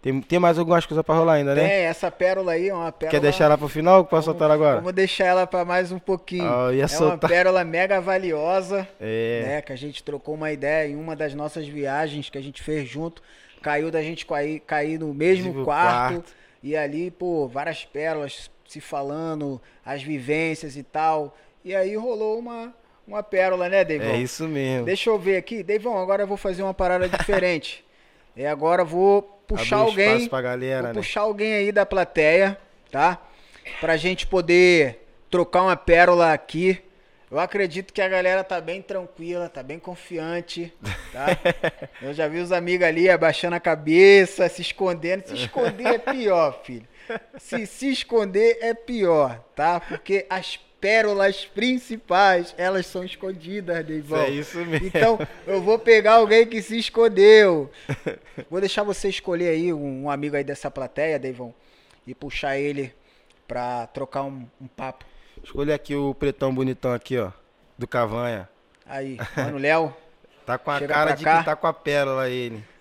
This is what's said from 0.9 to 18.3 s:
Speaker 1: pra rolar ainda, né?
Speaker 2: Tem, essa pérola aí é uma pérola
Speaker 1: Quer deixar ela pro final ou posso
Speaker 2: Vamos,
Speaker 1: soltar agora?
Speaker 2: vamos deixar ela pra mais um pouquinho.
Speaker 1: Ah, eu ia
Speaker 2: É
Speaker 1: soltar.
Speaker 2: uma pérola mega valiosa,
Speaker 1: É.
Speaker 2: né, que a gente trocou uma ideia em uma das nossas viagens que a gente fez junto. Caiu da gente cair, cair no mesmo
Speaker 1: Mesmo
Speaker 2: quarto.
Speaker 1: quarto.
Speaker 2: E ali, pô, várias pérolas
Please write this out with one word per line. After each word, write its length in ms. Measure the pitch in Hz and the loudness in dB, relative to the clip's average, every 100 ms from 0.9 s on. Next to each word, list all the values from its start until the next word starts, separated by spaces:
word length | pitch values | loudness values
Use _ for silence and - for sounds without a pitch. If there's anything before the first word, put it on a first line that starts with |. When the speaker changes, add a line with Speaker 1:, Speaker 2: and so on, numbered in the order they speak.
| 156 | -4
Speaker 1:
pra 100 | 160 | 0
rolar 200 | 160 165 | 2 4
ainda, 200 | 156 139 | 2 2
né? 140 | 143 - | 2 2
Speaker 2:
Tem, 100 | 196 | 2
essa 260 | 170 170 185 | 0 -2 -6
pérola 420 | - 180 190 185 | 0 0 0 -2
aí 180 | 165 190 | -2 -2
é 40 | |
uma 160 | 185 165 | -4 -8
pérola 200 | - 156 | -6 -2
Speaker 1:
Quer 80 | 151 | 2
deixar 240 | 143 139 | 2 4
ela 120 | 151 147 | 4 4
pro 120 | 147 | 0
final 300 | 156 165 190 | 0 6 6
ou 60 | |
posso 220 | 175 160 156 | 6 0 0
Speaker 2:
Vamos, 120 | 165 | 0
Speaker 1:
soltar 100 | 156 | 2
agora? 260 | 151 151 139 | 4 4 2
Speaker 2:
vamos 140 | 175 | 0
deixar 320 | 185 190 - 185 | 0 0 2 2
ela 200 | 185 180 | 4 2
pra 180 | 185 | -2
mais 280 | 175 180 180 | 0 -2 -2
um 60 | 180 | -6
pouquinho. 500 | - 185 - 180 175 | -4 -6 -4 -4 -2
Speaker 1:
Ah, 200 | 123 127 | 0 0
eu 40 | |
ia 100 | 131 | 0
Speaker 2:
É 40 | 151 | 0
Speaker 1:
soltar. 300 | 151 156 170 | 2 0 2
Speaker 2:
uma 60 | 160 | 2
pérola 340 | 175 185 185 | 4 4 2
mega 380 | 170 165 190 196 | 0 -2 0 0
valiosa, 880 | 185 190 190 151 160 190 180 196 190 - | 0 -2 -2 -2 0 -2 -2 -6 -6 -12
Speaker 1:
É. 440 | 107 110 113 117 117 | -6 -4 -2 -4 -4
Speaker 2:
né, 160 | 147 | -6
que 100 | - | -8
a 40 | 131 | -12
gente 260 | 147 139 | -12 -12
trocou 320 | - 143 - | -10 -10 -10
uma 160 | 156 156 | -8 -8
ideia 380 | 147 139 156 151 | -4 -2 -2 -2
em 60 | 147 | -6
uma 180 | 160 | -10
das 200 | 151 151 | -6 -6
nossas 340 | 139 147 165 147 | -6 -10 -10 -12
viagens 600 | 147 139 143 156 147 139 | -8 -4 -4 -4 -6 -10
que 80 | 139 | -12
a 40 | |
gente 180 | 139 135 | -14 -14
fez 280 | - 151 131 | -6 -6 -6
junto. 340 | 131 165 165 _ - _ - | -10 -10 -12 _ -20 _ -12
Caiu 300 | - 147 160 | -6 -4 -2
da 100 | 160 | -4
gente 240 | 156 165 - | -6 -10 -8
cair, 320 | 151 147 156 | -6 -4 -8
cair 380 | - 151 151 160 | -6 -4 -4 -6
no 160 | 156 | -8
mesmo 300 | 143 165 185 180 | -2 0 2 0
Speaker 1:
Mesmo 140 | 135 | -4
Speaker 2:
quarto. 500 | 135 147 180 - - | -2 2 2 2 0
Speaker 1:
quarto. 200 | 175 - _ _ _ | -4 -10 _ _ _
Speaker 2:
E 120 | 135 156 | -6 -4
ali, 320 | 147 151 180 | -4 -6 -8
pô, 340 | 175 180 165 135 | -6 -4 -2 -4
várias 380 | 127 156 156 | -4 -8 -8
pérolas 680 | - 143 156 156 143 | -12 -6 -4 -4 -8